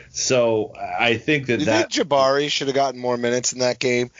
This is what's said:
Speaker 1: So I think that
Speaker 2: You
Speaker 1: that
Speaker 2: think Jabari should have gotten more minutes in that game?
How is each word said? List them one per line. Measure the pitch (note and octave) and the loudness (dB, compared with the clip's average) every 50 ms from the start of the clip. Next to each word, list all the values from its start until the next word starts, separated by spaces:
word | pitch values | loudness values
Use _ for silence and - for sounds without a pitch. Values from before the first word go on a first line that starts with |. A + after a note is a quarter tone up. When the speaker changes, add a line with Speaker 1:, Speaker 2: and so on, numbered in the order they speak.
| - - - | -20 -16 -10
Speaker 1:
So | - - - C3 B2 A#2+ A#2 A2+ A2 G2+ - - | -6 -2 2 2 4 4 4 2 0 0 -4 -8
I | - G2+ F#2 F2 F#2 A#2 A#2+ A#2 | -10 -10 -8 -2 0 2 2 2
think | A2+ - D#3 D3+ D3 C3 | 0 0 0 0 0 0
that | B2 A#2 G#2 | 0 -2 0
Speaker 2:
You | G2+ | 2
Speaker 1:
that | A2 A2 - - - - | 2 2 2 0 0 -2
Speaker 2:
think | D4 A3 D3 | -4 -2 0
Jabari | C#3+ C#3 C3+ C3+ C3+ C#3+ D3 D3 | 2 2 4 4 2 2 0 -2
should | C#3 - D3+ | -2 -2 -2
have | C3+ C3 | -2 0
gotten | C#3 C#3 C3+ B2 B2 | 0 0 0 -2 -4
more | B2 B2 B2 | -2 -2 -2
minutes | A#2+ A#2+ A#2+ A#2+ B2+ A#2+ - - | 0 0 0 -2 0 -2 -4 -2
in | B2 | 0
that | B2+ B2 A#2+ - | 0 -2 0 0
game? | - B2+ B2 B2 B2 B2 - | -2 0 0 0 -2 -4 -8